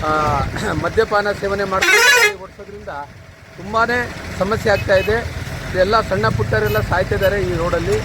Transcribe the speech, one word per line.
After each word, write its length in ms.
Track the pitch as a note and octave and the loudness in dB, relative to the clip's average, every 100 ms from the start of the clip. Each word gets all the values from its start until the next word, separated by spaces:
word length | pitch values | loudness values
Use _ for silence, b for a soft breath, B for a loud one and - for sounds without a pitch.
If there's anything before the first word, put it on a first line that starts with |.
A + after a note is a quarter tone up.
ಆ, 340 | D#3 D#3 D3+ C#3+ | 0 0 0 0
<clears throat> 460 | C3+ - G#3 D#3+ | -2 -4 -4 -2
ಮದ್ಯಪಾನ 480 | E3 E3+ A3 G#3+ G#3 G3 | -2 0 2 0 0 -2
ಸೇವನೆ 240 | G3 G3 | -4 -2
ಮಾಡ್ಕೊಂಡು 640 | G3 F#3+ - G#4 A#4+ B4 G#4+ | -2 0 4 4 6 6 4
ಗಾಡಿ 140 | G4 | 0
ಓಡಿಸೋದ್ರಿಂದ 460 | F#4 - G4+ G#4 G3+ D3 C#3+ - - - - - | -14 -16 -16 -14 -12 -12 -12 -16 -20 -20 -20 -16
ತುಂಬಾ 300 | F#3 A3 A3+ B3 A#3+ - - - | -4 0 2 0 -2 -8 -10 -4
ಸಮಸ್ಯೆ 340 | F#3 G#3+ A3 | -2 0 0
ಆಗ್ತಾ 220 | G3+ - | 0 4
ಇದೆ. 540 | F#3+ G3 A3+ A#3 - - - - F#3 | 2 4 -2 -2 -8 -8 -8 -6 0
ಎಲ್ಲ 220 | F#3 A3+ | 4 4
ಸಣ್ಣ 280 | - F#3+ A3 | 2 0 0
ಪುಟ್ಟರೆಲ್ಲ 520 | A3 G#3 A3 G#3+ G#3+ | 0 0 0 2 0
ಸಾಯ್ತಿದ್ದಾರೆ 640 | G3 F3+ F#3+ G#3 F#3+ G3+ | 0 0 0 2 2 2
ಈ 140 | F3+ F3 | -2 -2
ರೋಡಲ್ಲಿ. 440 | E3+ E3+ E3+ G#3+ | 0 0 0 -2